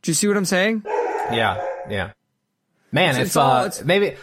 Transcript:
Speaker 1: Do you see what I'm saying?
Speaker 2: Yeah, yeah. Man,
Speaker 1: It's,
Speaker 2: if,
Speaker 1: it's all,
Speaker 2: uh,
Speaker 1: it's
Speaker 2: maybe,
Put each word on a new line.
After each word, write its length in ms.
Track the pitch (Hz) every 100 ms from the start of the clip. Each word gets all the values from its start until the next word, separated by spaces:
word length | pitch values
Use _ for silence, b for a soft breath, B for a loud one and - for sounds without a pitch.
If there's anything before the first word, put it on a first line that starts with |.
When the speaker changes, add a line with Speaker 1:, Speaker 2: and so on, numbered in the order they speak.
Speaker 1:
Do 100 | -
you 20 | 160
see 120 | 208
what 100 | 202
I'm 80 | 185
saying? 380 | 185 202 220 214
Speaker 2:
Yeah, 760 | - - - - 113 110 92 - - -
yeah. 220 | 101 95 - _ _ _ _ _ _ _
Man, 180 | 151 175
Speaker 1:
It's, 80 | 127
Speaker 2:
if, 80 | 127
Speaker 1:
it's 100 | 151
all, 160 | 135
Speaker 2:
uh, 140 | 127 190
Speaker 1:
it's 180 | -
Speaker 2:
maybe, 320 | 139 196 202 -